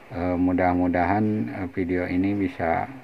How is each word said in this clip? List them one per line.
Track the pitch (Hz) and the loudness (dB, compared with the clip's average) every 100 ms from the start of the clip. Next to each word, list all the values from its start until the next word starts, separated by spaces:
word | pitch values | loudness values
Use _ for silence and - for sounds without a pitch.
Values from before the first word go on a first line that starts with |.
| - | -12
Eh, | 85 90 87 | -4 -2 2
mudah-mudahan, | 90 90 90 87 90 87 87 104 107 107 - 98 | 2 4 4 4 2 2 2 2 2 0 -4 -6
eh, | 90 | -8
video | - 87 90 | -4 -2 -2
ini | 90 90 98 101 | 0 0 0 0
bisa | 92 - 82 85 107 - | -2 -2 -2 0 -2 -10